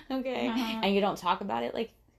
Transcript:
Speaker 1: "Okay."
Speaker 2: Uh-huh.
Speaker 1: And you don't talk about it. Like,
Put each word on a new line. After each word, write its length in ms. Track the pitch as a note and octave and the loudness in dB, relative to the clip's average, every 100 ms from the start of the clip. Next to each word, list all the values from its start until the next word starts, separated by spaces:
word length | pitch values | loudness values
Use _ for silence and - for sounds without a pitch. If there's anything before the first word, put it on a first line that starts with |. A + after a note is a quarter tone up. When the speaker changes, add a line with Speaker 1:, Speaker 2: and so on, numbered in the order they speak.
| - | -2
Speaker 1:
"Okay." 380 | C4 C4 A#3+ A#3+ | -4 -2 -2 0
Speaker 2:
Uh-huh. 320 | A#3 A3+ A3 | 0 -2 0
Speaker 1:
And 100 | G3 | 2
you 60 | G3+ | 4
don't 180 | G3+ - | 2 2
talk 220 | F3+ F#3+ | 0 0
about 240 | G3+ A#3 | 0 -2
it. 100 | A#3+ | -2
Like, 160 | - - _ _ | -2 -6 _ _